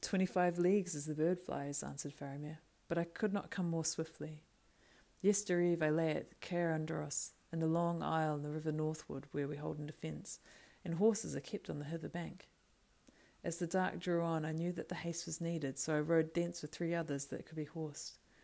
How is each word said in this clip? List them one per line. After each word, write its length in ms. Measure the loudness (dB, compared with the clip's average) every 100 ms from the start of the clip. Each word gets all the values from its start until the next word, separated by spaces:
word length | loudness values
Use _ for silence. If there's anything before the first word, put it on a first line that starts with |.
twenty-five 580 | 0 2 4 4 4 4
leagues 360 | 6 6 4
as 120 | -2 -2
the 80 |
bird 260 | 2 2 2
flies," 420 | -2 -4 -2 -4
answered 300 | -6 -6 -8
Faramir, 460 | -6 -8 -6 -8 -10 -16 _ -2
"but 100 | 0
I 60 |
could 280 | 0 0 0
not 180 | 0 -2
come 200 | -2 0
more 140 | 0
swiftly. 580 | 0 -2 -4 -6 -10 -10 -16 _ _ _ -20 -20 _ 0
Yestereve 640 | 2 4 4 4 4 4
I 80 | 4
lay 200 | 4 2
at 300 | 0 -4 -10
Caer 320 | -4 0 2
Andros, 600 | 2 0 -2 -2 -4 -6 -8 _
in 80 | 0
the 80 | 2
long 340 | 4 2 0
isle 320 | 0 2 2
in 80 | 0
the 80 | -2
river 220 | -2 0
northward 560 | 0 0 -2 -6 -8 -6
where 160 | -4 -4
we 100 | -4
hold 220 | -4 -4
in 80 | -6
defence, 540 | -6 -8 -6 -8 -10 -14 -20 -20 -10
and 100 | -4
horses 420 | 2 4 4 -2 -6
are 40 |
kept 300 | -6 -8 -6
on 80 | -6
the 60 |
hither 240 | -4 -6 -6
bank. 400 | -6 -8 -10 -18 _ _ _ _ _ -20 -20 -20 _
As 140 | -4 -2
the 80 | 0
dark 320 | 2 2 0
drew 220 | 0 2
on, 220 | 2 2
I 60 | 0
knew 220 | 0 0
that 160 | -2 -4
the 80 | -4
haste 300 | -4 -4 -4
was 140 | -4
needed, 380 | -2 0 -2 -2
so 180 | 0 2
I 40 |
rode 340 | 4 4 4
thence 280 | 2 0 -2
with 100 | -8
three 220 | -4 0
others 320 | 0 0 -2 -2
that 200 | -6 -6
could 100 | -6
be 80 |
horsed. 540 | -6 -4 -6 -6 -12 -14 _ -20